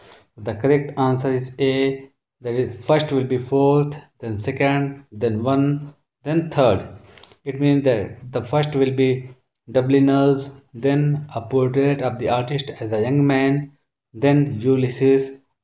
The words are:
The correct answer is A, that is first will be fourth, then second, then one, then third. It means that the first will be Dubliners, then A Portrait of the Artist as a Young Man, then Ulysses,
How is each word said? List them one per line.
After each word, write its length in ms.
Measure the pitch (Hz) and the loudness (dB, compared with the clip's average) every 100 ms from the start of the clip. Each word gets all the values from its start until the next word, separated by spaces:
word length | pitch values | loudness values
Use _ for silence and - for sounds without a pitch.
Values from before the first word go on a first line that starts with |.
| - - _ - | -20 -20 _ -12
The 180 | 110 | -10
correct 420 | 104 135 143 139 - | -4 2 2 0 -2
answer 380 | 131 131 135 | 0 0 0
is 160 | 127 127 - | -2 -4 -2
A, 500 | 135 131 135 135 135 _ _ _ | -2 0 0 -2 -10 _ _ _
that 140 | 123 | -6
is 320 | 120 123 - - | -4 -4 -6 0
first 240 | 151 147 | 0 2
will 140 | 135 | -2
be 140 | 127 127 | -2 -4
fourth, 580 | 127 139 139 143 147 147 - _ | -2 2 4 4 0 -6 -18 _
then 180 | 117 104 | -8 -6
second, 680 | 107 131 139 139 139 139 - | -6 -2 0 0 -2 -6 -16
then 320 | 104 117 107 | -4 -2 -2
one, 520 | 120 135 139 143 147 - _ _ | 0 0 2 0 -6 -18 _ _
then 280 | 143 160 165 | -4 -2 -2
third. 380 | - 127 95 - - - - - _ | 2 2 2 -2 -16 -20 -20 -20 _
It 160 | 143 135 | -10 0
means 240 | 143 143 | 2 4
that 480 | 135 113 98 - - | 4 0 -2 -10 -8
the 120 | 123 | -8
first 300 | - 147 147 | -2 -2 0
will 180 | 139 131 | 0 0
be 380 | 131 131 131 - - _ _ - | 2 2 0 -6 -20 _ _ -4
Dubliners, 840 | 120 127 139 139 139 139 139 139 - _ | -2 2 4 4 4 4 2 -2 -16 _
then 560 | 117 135 143 147 147 - | -4 0 2 2 -2 -4
A 60 | 131 | -10
Portrait 600 | - 131 131 135 139 139 | -2 0 0 2 0 0
of 180 | 127 117 | -2 -4
the 100 | - | -2
Artist 420 | 123 127 143 139 - | -2 -2 -4 -6 -10
as 120 | 113 | -4
a 100 | 110 | -2
Young 240 | 117 143 143 | 0 2 2
Man, 460 | 135 135 143 143 _ _ _ _ | 2 2 0 -4 _ _ _ _
then 460 | 113 139 143 139 107 | -2 2 4 2 -2
Ulysses, 720 | 123 131 131 - 131 135 - - _ _ | 0 0 0 0 2 2 0 -10 _ _